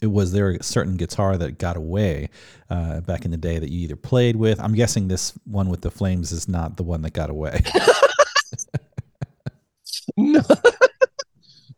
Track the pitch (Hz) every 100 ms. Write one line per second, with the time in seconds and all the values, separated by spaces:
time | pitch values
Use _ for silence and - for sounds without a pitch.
0 | 110 101 92 98 101 87 - - 80 90
1 | 85 - 98 95 80 - 87 85 78 95
2 | 101 71 73 - - - - 87 82 80
3 | 87 85 90 82 85 82 78 85 85 73
4 | - 127 120 113 110 107 - 107 117 -
5 | 95 92 - - - 101 95 87 92 -
6 | 92 92 78 82 - 90 82 - 85 82
7 | 78 - 76 73 76 - - - - -
8 | 539 - 587 554 - - - - _ -
9 | - - - _ - - _ _ - -
10 | - - 294 302 - - 494 - 523 -
11 | 523 - - _ _ _ -